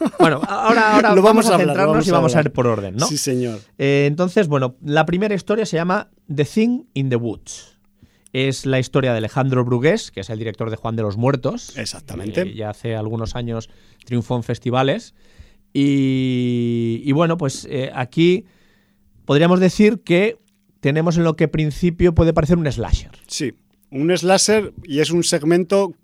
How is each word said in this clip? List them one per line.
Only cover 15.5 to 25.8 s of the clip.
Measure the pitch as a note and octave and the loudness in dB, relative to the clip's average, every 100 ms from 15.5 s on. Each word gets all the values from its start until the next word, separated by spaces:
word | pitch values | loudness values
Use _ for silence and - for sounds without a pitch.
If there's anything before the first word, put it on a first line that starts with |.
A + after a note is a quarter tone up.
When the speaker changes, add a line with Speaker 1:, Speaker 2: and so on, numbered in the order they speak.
| _ _ | _ _
Speaker 2:
Y, | C#3 C#3 C#3 C3+ C3 C3 B2 B2 A#2+ A#2+ A#2 A#2 A#2 | -2 0 2 0 0 -2 -2 -2 -2 -2 -2 -2 -4
y | C#3+ | 0
bueno, | C#3 E3+ E3 | 2 2 0
pues, | C#3+ - - | -4 -6 -8
eh, | C#3 C3+ | -8 -6
aquí | - B2 - E3+ F#3 - _ _ _ _ _ _ _ | -6 -4 2 4 2 -2 _ _ _ _ _ _ _
podríamos | - C#3 E3+ F3+ | 0 2 4 4
decir | F#3 - G#3 A3 | 4 4 4 4
que | - F3 G#3 - _ _ _ _ | 0 0 0 -4 _ _ _ _
tenemos | C#3 D3+ E3 E3+ | -2 0 0 2
en | |
lo | E3 D#3 | 0 2
que | C#3 | 0
principio | D#3 D3+ C#3 F3 E3+ F3 | 0 -4 -2 -2 2 2
puede | E3 E3 | 4 2
parecer | E3 D3+ F3 | 2 2 2
un | D3+ | 0
slasher. | A2+ F#2+ - - - - | -4 -2 -2 -2 -20 -14
Speaker 1:
Sí, | - C3+ - _ _ _ | -8 -8 -10 _ _ _
un | C3 D#3+ F3+ | -4 -2 0
slasher, | E3+ F#3+ - G#3+ F#3 - | 2 2 2 0 -2 -10
y | - C#3 | -4 -2
es | D3 | 0
un | E3+ | 0
segmento | E3 E3+ D3+ F3 F3+ G3 | 0 0 2 2 2 0